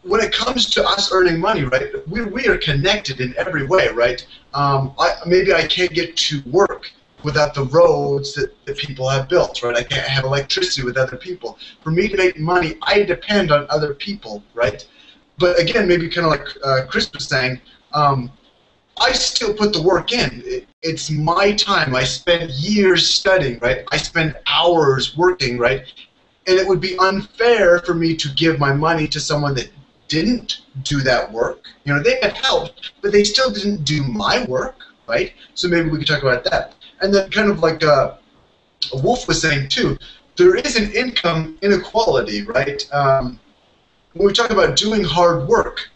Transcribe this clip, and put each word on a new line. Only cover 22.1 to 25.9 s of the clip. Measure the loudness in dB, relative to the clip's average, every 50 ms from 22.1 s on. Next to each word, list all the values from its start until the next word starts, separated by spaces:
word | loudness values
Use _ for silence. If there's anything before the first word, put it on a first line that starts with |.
| -4 -4 0 0 0 0 0 -6
years | -6 -6 -2 0 2 4 6 6 4 4 2 0
studying, | 0 0 2 4 4 4 2 0 -4 -2
right? | -2 -2 -2 -2 -4 -4
I | -4
spend | -4 -4 -2 -2 0 0 0 -2 -4 -4
hours | -2 0 2 4 4 4 4 4 4 2 2 -2 -4 0
working, | 2 2 2 2 2 -4 -4 -2
right? | 0 2 0 0 0 -6 -14